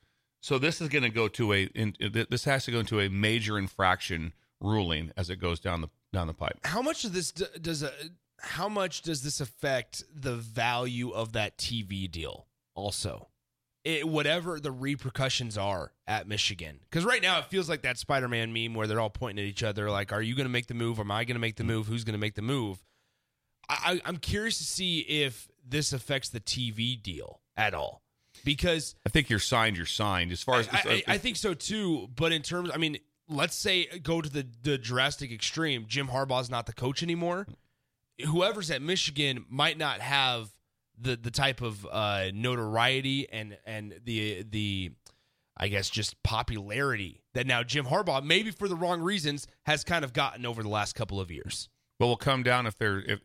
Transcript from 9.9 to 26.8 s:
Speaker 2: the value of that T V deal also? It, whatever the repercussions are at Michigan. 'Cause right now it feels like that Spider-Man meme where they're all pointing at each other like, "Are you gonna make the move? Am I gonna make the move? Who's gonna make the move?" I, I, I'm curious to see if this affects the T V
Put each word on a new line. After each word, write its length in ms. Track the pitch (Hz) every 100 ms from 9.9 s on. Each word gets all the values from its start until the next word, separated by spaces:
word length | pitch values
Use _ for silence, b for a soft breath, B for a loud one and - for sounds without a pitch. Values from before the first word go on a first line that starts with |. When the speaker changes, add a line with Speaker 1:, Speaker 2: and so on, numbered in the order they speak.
| - -
Speaker 2:
the 220 | 151 131 120
value 760 | 113 113 117 120 127 120 120
of 220 | 98 113
that 260 | 110 104 -
T 240 | - 117
V 240 | 95 95 92
deal 380 | 80 76 - - _ _
also? 520 | 87 101 - 87 55 - _ _ _ _ _
It, 240 | 156 156 160
whatever 540 | 156 147 175 175 156
the 100 | 147
repercussions 840 | 127 135 143 131 - 131 - 117 101
are 360 | 98 92 73 _ -
at 220 | 107 90
Michigan. 520 | 107 - 90 78 69 -
'Cause 120 | 165
right 180 | 202 247
now 160 | 185 170
it 80 | 143
feels 200 | 190 165
like 120 | 147
that 140 | 127 123
Spider-Man 540 | - 135 123 120 113
meme 220 | 113 113
where 120 | 113 107
they're 140 | 110
all 80 | 107
pointing 340 | - 123 101
at 60 | 101
each 140 | 101
other 280 | 110 104 104
like, 220 | 101 98
"Are 80 | 104
you 140 | 110
gonna 160 | 127 131
make 160 | 120 -
the 80 |
move? 240 | 117 117 110
Am 100 | 101
I 140 | 107
gonna 140 | 120 120
make 180 | 113 110
the 80 |
move? 220 | 117 110 107
Who's 180 | 117
gonna 140 | 110 104
make 160 | 107
the 80 | 104
move?" 400 | 113 139 107 92 _ _ _ _ _ _ _ _ -
I, 220 | 147 170
I, 80 | 185 -
I'm 100 | 175
curious 400 | - 202 220 -
to 60 |
see 360 | 151 175 185 160
if 480 | - 151 139 117 - _ 127
this 260 | 147 143
affects 340 | 131 - 135 -
the 100 | 117
T 300 | - 127 117
V 260 | 107